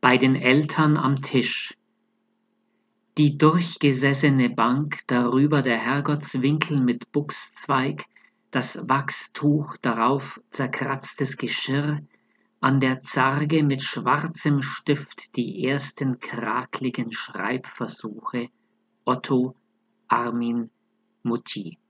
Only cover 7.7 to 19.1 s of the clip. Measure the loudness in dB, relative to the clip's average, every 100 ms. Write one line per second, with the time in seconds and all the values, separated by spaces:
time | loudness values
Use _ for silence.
7.7 | 0 0 -4 -10 _ _ _ _ -4 -4
8.7 | -8 0 0 0 -10 -12 -2 2 2 0
9.7 | -4 -4 0 2 0 -4 -16 _ -6 -4
10.7 | -4 -4 -6 -8 -6 -6 -4 -6 -6 -2
11.7 | -2 0 -2 -6 _ _ _ _ _ 0
12.7 | 2 2 -2 -4 0 0 0 0 2 2
13.7 | 0 -4 -6 0 0 -2 -4 0 0 -2
14.7 | -8 -2 -2 -2 -20 -12 -6 -6 -4 -2
15.7 | -2 -6 -6 -4 -4 -8 -8 -4 -4 -6
16.7 | -6 -6 -4 -8 -8 -12 -8 -4 -4 -6
17.7 | -10 -10 -8 -12 -10 -8 -6 -8 _ _
18.7 | _ _ _ -2